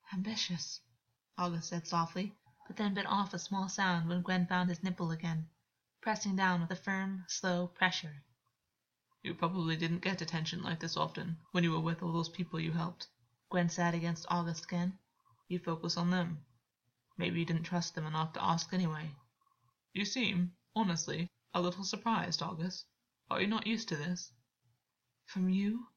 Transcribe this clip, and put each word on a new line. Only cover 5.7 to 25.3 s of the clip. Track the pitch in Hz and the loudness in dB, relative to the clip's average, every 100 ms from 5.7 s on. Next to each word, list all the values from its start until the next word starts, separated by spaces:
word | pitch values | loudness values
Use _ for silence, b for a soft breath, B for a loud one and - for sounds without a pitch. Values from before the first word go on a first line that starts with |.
| _ _ _ | _ _ _
pressing | - - 208 190 | -4 -2 0 4
down | 190 180 | 4 4
with | 165 | 0
a | 180 | -2
firm, | - 190 190 190 180 | -2 -2 -2 -4 -6
slow | - 185 175 180 | -2 0 2 0
pressure. | - 185 - 160 143 - _ _ _ _ _ _ _ _ _ | 2 2 2 -6 -12 -18 _ _ _ _ _ _ _ _ _
"You | - | -8
probably | 170 170 185 160 160 | -2 0 2 0 2
didn't | 165 175 | 2 2
get | 185 180 | 0 -2
attention | 165 165 160 175 | -2 -2 -2 -2
like | - 165 | -4 -4
this | 170 | -2
often | - 160 156 - 165 - | 0 0 -2 -4 -6 -2
when | 185 | 2
you | 170 | 4
were | 160 | 4
with | 160 165 | 0 0
all | 175 | -2
those | 170 165 | -2 -2
people | - 175 165 | -4 -4 -2
you | 160 | -2
helped," | 165 170 175 - _ _ _ _ | 0 -2 -6 -16 _ _ _ _
Gwen | 180 175 | 2 2
said | - 170 | 2 2
against | 170 170 165 - | 2 0 -4 0
August's | 175 170 160 | 0 0 -4
skin. | - 175 180 185 _ _ _ _ _ | -4 0 0 -4 _ _ _ _ _
"You | 175 | -4
focus | 175 165 170 170 | -2 -2 -2 0
on | 175 | 2
them. | 180 175 151 - _ _ _ _ _ _ - | 2 0 -4 -10 _ _ _ _ _ _ -4
Maybe | 180 170 | 0 0
you | 165 | 2
didn't | 165 | 0
trust | 165 175 170 | 0 -2 -2
them | - | -4
enough | 156 156 160 | -2 0 -2
to | - | 0
ask | - 165 - | 2 2 0
anyway. | 185 170 156 156 143 _ _ _ _ _ _ _ | 0 0 -2 -8 -10 _ _ _ _ _ _ _
You | 175 | -4
seem, | 202 269 220 180 175 - _ 214 | -2 0 0 2 0 -2 _ 0
honestly, | 202 165 - 151 175 _ _ | 2 2 -2 -4 -4 _ _
a | 180 | 0
little | 175 180 | 0 -2
surprised, | 185 220 226 214 175 - | -6 -2 0 0 0 -2
August. | 160 160 180 - - _ _ _ _ | -4 -4 -6 -6 -14 _ _ _ _
Are | - | 0
you | 202 | 2
not | 220 - | 0 0
used | 226 - | -2 -2
to | 151 | -4
this?" | 156 180 - _ _ _ _ _ _ _ _ _ | -2 -4 -6 _ _ _ _ _ _ _ _ _
"From | - | -8